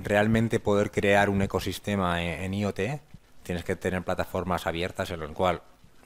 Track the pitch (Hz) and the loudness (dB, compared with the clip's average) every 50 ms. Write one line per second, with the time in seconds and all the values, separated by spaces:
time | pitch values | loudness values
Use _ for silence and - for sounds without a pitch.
0 | 92 - 104 104 104 110 113 113 113 110 117 110 - 104 101 101 104 101 - 107 | -2 2 4 4 4 6 4 4 2 2 0 0 2 2 2 2 2 0 0 0
1 | 95 101 101 101 101 101 98 98 98 98 - 92 - 101 90 - - 104 104 101 | 4 6 6 6 6 4 2 2 0 0 0 -2 -2 -2 -6 -6 -4 -4 -2 0
2 | 92 87 87 85 85 87 80 73 95 95 98 101 104 98 - - 95 117 147 143 | 0 0 0 0 -2 -2 -4 -4 -4 -4 -2 -2 -2 -2 -2 -2 -4 -4 -4 -6
3 | - _ - - _ _ - - - - 90 85 85 - 92 - - 92 90 90 | -10 _ -20 -20 _ _ -20 -18 -8 -6 -6 -6 -2 -4 -4 -2 -2 -2 -2 -2
4 | 87 - 92 - 87 - - 95 90 92 87 85 - 92 82 82 87 92 - - | -2 -2 -2 -2 -4 -4 -2 -4 -2 0 -2 -2 -2 -2 -2 -2 -4 -4 -4 -6
5 | 95 87 90 82 78 73 82 - 95 90 85 - - - - _ - - - - | -6 -6 -6 -8 -8 -10 -4 0 2 2 2 0 -4 -16 -20 _ -20 -20 -20 -20
6 | - | -18